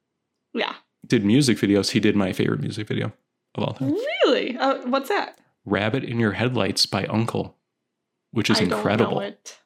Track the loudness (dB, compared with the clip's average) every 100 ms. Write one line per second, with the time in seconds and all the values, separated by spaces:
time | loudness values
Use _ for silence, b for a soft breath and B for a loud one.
0 | _ _ _ _ _ -6 -6 -8 _ _
1 | 0 2 4 4 4 2 4 2 2 2
2 | 2 2 0 0 0 0 -4 -6 -6 -4
3 | -4 -8 _ _ _ -6 -6 -4 -4 -4
4 | -4 -4 0 0 -2 -4 -2 -2 -2 -4
5 | -2 -4 -4 -14 _ _ -2 0 0 -2
6 | -4 0 0 2 0 0 0 0 0 0
7 | 0 0 0 -2 -6 -10 _ _ _ _
8 | _ _ _ -4 2 2 2 0 0 2
9 | 2 0 -4 -10 -20 -20